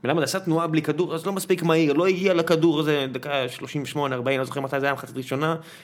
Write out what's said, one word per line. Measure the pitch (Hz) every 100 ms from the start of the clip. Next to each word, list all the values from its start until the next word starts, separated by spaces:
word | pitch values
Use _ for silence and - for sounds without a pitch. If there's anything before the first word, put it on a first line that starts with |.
מלמד | 123 160
עשה | 139 190
תנועה | 185 160 165
בלי | 156
כדור, | 156 147 175
אז | 160 165
לא |
מספיק | 196 190 180
מהיר, | 165 160 156
לא | 143 185
הגיע | 185 190
לכדור | 175 165 165 165 151
הזה, | 151 147 135
דקה | 127 147 143 123
שלושים | - 127 151
ושמונה, | 123 147 143
ארבעים, | 131 123 135
לא |
זוכר | 127 139
מתי | 135 139
זה | 139
היה, |
מחצית | 135 131 131
ראשונה. | 131 135 156 160 - -